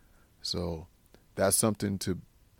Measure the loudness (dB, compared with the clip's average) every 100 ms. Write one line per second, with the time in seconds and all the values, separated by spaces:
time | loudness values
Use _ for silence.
0 | -20 -20 -20 _ -8 -4 -4 -6 -10 _
1 | _ -20 _ 2 2 4 2 2 -2 -2
2 | -2 -4 -6 _ -20